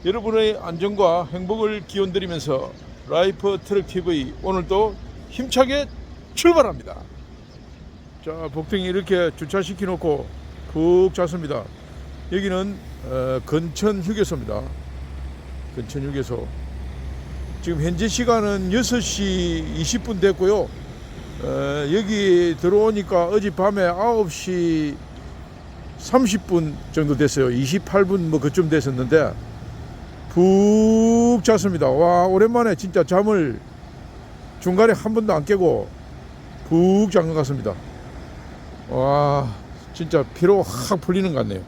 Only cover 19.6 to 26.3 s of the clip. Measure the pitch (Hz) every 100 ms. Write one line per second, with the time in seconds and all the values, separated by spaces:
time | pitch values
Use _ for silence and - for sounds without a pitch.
19.6 | 156 151 160 233 202 202 196 160 185 208
20.6 | 139 - - - - - - - 139 135
21.6 | 139 143 143 185 202 214 202 175 175 151
22.6 | 175 202 220 208 180 190 175 208 202 175
23.6 | 190 202 180 175 220 233 190 - - 180
24.6 | 170 160 151 139 - - - - - -
25.6 | - - - - - 247 254